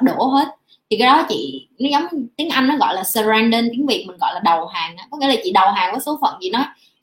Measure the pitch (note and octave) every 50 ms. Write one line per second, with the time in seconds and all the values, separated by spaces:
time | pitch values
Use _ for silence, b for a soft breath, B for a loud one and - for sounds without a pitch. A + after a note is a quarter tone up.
0 | B3+ - - - A3+ C4 C4+ C#4 D4+ - - b b b b b _ _ G#3+ G3+
1 | B3 B3+ C4+ D#4+ E4 - A3 - - C#3 C3 C3+ - _ _ - B3 C#4+ C#4+ C#4
2 | E4+ F4 E4+ D4 A#3 A#3 - - D4+ E4 - C4 C4 C4 D4+ C#4 - - F3 F#3+
3 | G3+ - - A3+ G#3 G#3+ A3 A3 A3+ A#3 A3+ A#3 A#3 A#3 A#3 B3 D4 C4+ G#3+ F3
4 | - F#3 F3+ - C#3+ - - F3+ G3+ E3+ E3+ D#3+ E3+ F3 F3+ F3 D#3+ E3 E3+ F3
5 | G3+ - C#4+ D4+ C4+ C#4 B3+ A3 - - F4+ - F#3+ G3+ G3+ F#3+ F#3 F#3 G#3 C4
6 | - D4 D4+ D4 C#4 - - - F#3 F#3 G#3 A#3+ C#4 - b b b b b b